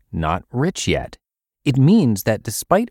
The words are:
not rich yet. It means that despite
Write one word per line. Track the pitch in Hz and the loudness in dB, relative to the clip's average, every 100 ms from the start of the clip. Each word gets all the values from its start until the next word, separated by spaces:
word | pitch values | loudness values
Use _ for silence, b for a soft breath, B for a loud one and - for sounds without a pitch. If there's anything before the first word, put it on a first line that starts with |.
| _ | _
not | 85 80 87 - | -6 -4 -4 -6
rich | 120 156 - - | -4 -4 -4 -2
yet. | 76 62 - _ _ _ _ | -4 -4 -16 _ _ _ _
It | - 127 | -2 2
means | 135 226 143 101 | 4 4 4 0
that | - 107 | -2 -4
despite | - - - 185 240 | -6 -10 0 0 0